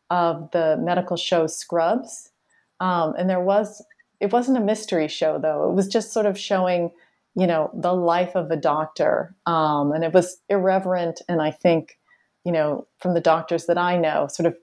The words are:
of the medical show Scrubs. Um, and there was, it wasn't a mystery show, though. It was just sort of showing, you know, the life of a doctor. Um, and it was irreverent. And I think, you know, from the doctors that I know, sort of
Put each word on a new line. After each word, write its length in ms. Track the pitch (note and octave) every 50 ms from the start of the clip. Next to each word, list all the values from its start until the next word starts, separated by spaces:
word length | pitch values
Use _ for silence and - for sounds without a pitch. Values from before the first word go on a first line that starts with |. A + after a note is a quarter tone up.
| _ -
of 400 | F3 F3+ E3+ E3+ D#3+ D#3 D#3 D3+ -
the 240 | E3+ D#3+ D#3+ D#3 -
medical 360 | E3 F3 F3 F3+ F3+ F3+ F3+
show 320 | D#3+ - - F#3 E3+ D#3+ D#3
Scrubs. 840 | - - - - - F3 E3 E3+ A3 C4 C4+ - - - - - _ _ _ _ _ _ _ _ _ -
Um, 360 | F#3 F#3 F3+ E3+ E3 D#3 - -
and 100 | F3+ F#3
there 120 | F#3 F3+
was, 440 | F3+ F#3+ G3 F3 G#3 F#3+ - - - _ _ _ _ _ _ -
it 100 | G3 G3+ A#3
wasn't 260 | B3 A#3+ C4 C4 B3
a 20 |
mystery 480 | G#3 G3+ G#3+ G#3+ - - G3 E3 D#3 D3+
show, 300 | - - E3 D#3 D3+ D#3
though. 300 | D#3 D#3 D3+ D3 D3+ -
It 60 | F3+
was 140 | F#3+ F#3+ G3
just 240 | - A3+ G#3+ - -
sort 140 | A3+ G#3
of 120 | G#3 F#3+ G3
showing, 540 | - - G#3 F#3 F#3 F3+ F3+ F3 E3+ E3+ - _ _ _ _ _ _ _ -
you 140 | F3 F#3 F3
know, 220 | E3+ D#3+ D3+ - -
the 180 | - D#3+ F3 F#3
life 440 | F#3 F3 E3+ E3+ F3 F3+ F3 -
of 140 | F#3 E3 D3+ E3
a 40 |
doctor. 800 | D3 C#3 D#3 D3 D#3 D#3 D#3 - - D#3 - - - - E3 - _ -
Um, 440 | E3+ E3+ D#3+ D#3 D3+ D3+ D3 C#3+ C#3+ D3
and 120 | D#3+ E3
it 80 | E3 D#3+
was 280 | F#3 F3 F3+ - - _ -
irreverent. 720 | G3+ G3 F3+ F#3+ F#3+ F#3+ F#3+ F3+ F#3 F3+ F3 E3 E3 - - -
And 140 | F3 D#3+ D3+
I 80 | D3+
think, 480 | D3 - - F3 E3 D#3+ D3 - - _ _ _ _ _ _ _ _ _ -
you 80 | F3+ E3+
know, 340 | D#3+ D3+ D3+ C#3+ - - _ _ _
from 140 | - F3+ F3
the 60 | E3
doctors 460 | - E3+ D#3+ E3 D#3+ - E3+ E3 -
that 120 | - E3+ F3
I 180 | F3 F3+ F3+
know, 320 | F3 E3 D#3 D3+ D3+ D3 C#3+
sort 180 | - - E3
of 100 | E3 E3 -